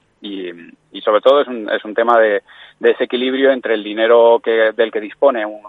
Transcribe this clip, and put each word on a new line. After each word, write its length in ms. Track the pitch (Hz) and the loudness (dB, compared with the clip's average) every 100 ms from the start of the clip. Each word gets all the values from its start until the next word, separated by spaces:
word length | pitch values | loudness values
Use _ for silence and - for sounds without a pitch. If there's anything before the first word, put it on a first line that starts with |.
| _ _ | _ _
y, 260 | 107 98 90 87 82 - _ | -14 -12 -12 -14 -20 -20 _
y 100 | 98 | -8
sobre 180 | 113 107 | -2 2
todo 220 | 127 143 | 4 2
es 60 | 127 | 0
un, 200 | 120 101 | -6 -6
es 140 | 110 | -8
un 80 | 107 | -6
tema 240 | 104 117 117 | -2 2 4
de, 240 | 110 101 - - - _ | 2 0 -6 -18 -20 _
de 100 | 117 | 0
ese 120 | - | 0
equilibrio 460 | 123 127 131 131 135 | -2 -4 -4 0 0
entre 220 | 127 110 | 0 -2
el 100 | 110 | -4
dinero 560 | 104 107 113 117 117 117 | -4 -2 2 4 6 4
que, 300 | 117 113 110 | 0 0 0
del 160 | 110 113 | 0 -2
que 100 | 107 | -4
dispone 440 | 104 - 139 120 | -8 -2 0 0
un, 160 | 107 107 | -6 -10